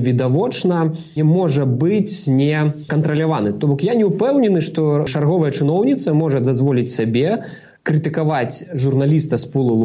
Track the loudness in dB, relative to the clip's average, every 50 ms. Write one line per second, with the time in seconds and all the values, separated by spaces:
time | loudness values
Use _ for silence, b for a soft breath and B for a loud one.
0 | 2 2 0 0 0 0 0 0 0 0 -2 -2 0 0 0 2 0 -2 -2 B
1 | B B B 0 2 2 2 2 2 2 0 0 0 0 0 0 0 0 2 0
2 | 0 -2 -2 -4 0 0 2 2 2 2 0 0 0 -2 -2 -4 -8 -4 -2 0
3 | 0 0 0 0 0 0 -2 0 -2 -2 -2 -2 0 0 0 0 0 0 2 2
4 | 2 0 2 0 0 2 2 2 2 2 2 2 0 -2 -2 -2 0 0 0 0
5 | -2 -2 -2 -2 0 0 2 2 0 0 0 0 0 0 2 2 2 0 0 0
6 | 0 0 0 2 2 2 0 0 0 0 0 2 2 2 2 0 0 -2 -2 -2
7 | -2 0 0 0 0 0 -2 -4 B B B B B B B B _ -2 -2 0
8 | 0 -2 -4 -2 -2 0 0 0 -2 -4 -6 -8 -8 -8 -6 -2 -2 0 2 2
9 | 2 2 2 2 2 0 -2 -4 -4 -2 -2 0 0 2 2 2 0